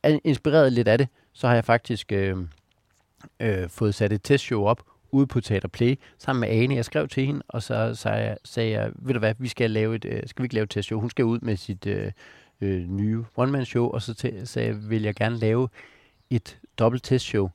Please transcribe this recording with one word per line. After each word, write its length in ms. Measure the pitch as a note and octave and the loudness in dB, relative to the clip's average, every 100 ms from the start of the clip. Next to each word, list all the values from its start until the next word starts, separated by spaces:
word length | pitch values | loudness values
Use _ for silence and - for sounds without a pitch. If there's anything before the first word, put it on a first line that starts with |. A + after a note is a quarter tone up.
Er 160 | C#3+ D3+ | 4 2
inspireret 480 | E3 C3 D3+ D3+ C3+ | 2 0 4 6 6
lidt 160 | A#2+ A2 | 4 4
af 100 | A#2 | 4
det, 100 | C3+ _ _ | 2 _ _
så 140 | - B2 | -2 2
har 60 | |
jeg 100 | A#2+ | 2
faktisk, 480 | A2+ A#2 - G#2+ - | 4 2 2 -6 -2
øh, 240 | G2 G2 F#2 F2 - _ _ _ _ _ _ - _ | 0 0 -2 -6 -12 _ _ _ _ _ _ -20 _
øh, 280 | A2+ F#2+ F2 | -2 -2 -4
fået 260 | - A2 | -2 -2
sat 180 | G2+ G#2 | 2 0
et 100 | G#2 | 0
testshow 420 | - C#3 - A2+ | 2 0 2 0
op 180 | G2+ A#2+ - _ _ | 2 0 -4 _ _
ude 160 | C#3 C#3 | 2 2
på 140 | B2+ | 0
Teater 280 | - G2 F#2 | -2 -2 -2
Play 300 | - A#2+ C3+ - _ | 0 0 0 -6 _
sammen 220 | - C3 | -4 -2
med 80 | G#2+ | 2
Ane. 260 | A2 B2+ | 2 2
Jeg 100 | C3 | 2
skrev 240 | A#2 D3+ D3 | -2 -2 -2
til 180 | - C3+ | -2 -2
hende, 160 | C#3+ - | -2 -6
og 140 | A2+ | -10
så, 320 | - A2+ A2+ | -4 -2 -2
så 160 | A#2 G#2+ | -2 -2
jeg, 260 | G#2+ A2 G#2+ | -2 -2 -6
sagde 260 | - - A2+ | -8 -2 -2
jeg, 200 | G#2+ A2 | -2 -4
"Ved 180 | - B2 | -6 -4
du 40 | B2 | 0
hvad, 160 | G#2+ A2 | 0 -2
vi 100 | B2+ | -8
skal 220 | - A#2 | -2 0
lave 240 | A2 A2 A2+ | 2 0 -2
et, 80 | |
øh, 180 | F#2+ G#2+ A#2+ | -6 -8 -8
skal 160 | - | -6
vi 20 | B2+ | -4
ikke 80 | |
lave 100 | A2 | -2
et 60 | G#2+ | -2
testshow?" 300 | G#2 G2+ A2 | -4 -4 -4
Hun 100 | A#2 | -2
skal 140 | - | 0
ud 160 | A#2 A#2 | 0 0
med 160 | A#2 G2 | -2 -4
sit, 300 | - F#2+ G2+ | -4 -8 -4
øh, 260 | G2+ G2+ - - - _ _ | -4 -4 -10 -18 -20 _ _
øh, 200 | G2+ F#2 F2 | -2 -2 -2
nye 360 | G2 G#2 A2+ A#2 - | -2 0 -2 -4 -2
one-man-show, 500 | B2+ C#3 B2+ A#2+ A#2 | 0 0 -2 0 0
og 140 | - | -2
så 120 | A2 | -6
te-, 320 | A2+ B2+ G#2+ A#2+ | -6 -6 -6 -8
sagde 220 | A#2+ A2+ | -4 -4
jeg, 220 | G#2+ G#2+ | -4 -2
"Vil 120 | A2 | -2
jeg 120 | G#2+ | -2
gerne 220 | G2+ A2+ A#2 | 0 -2 0
lave 320 | A2 A#2 B2+ - - _ _ _ _ | 2 2 0 -6 -20 _ _ _ _
et 280 | A#2 - - - - | -4 -4 -20 -20 2
dobbelt 260 | A2+ B2 | 2 2
testshow?" 460 | - B2+ - A2 F#2+ | 0 0 2 0 -2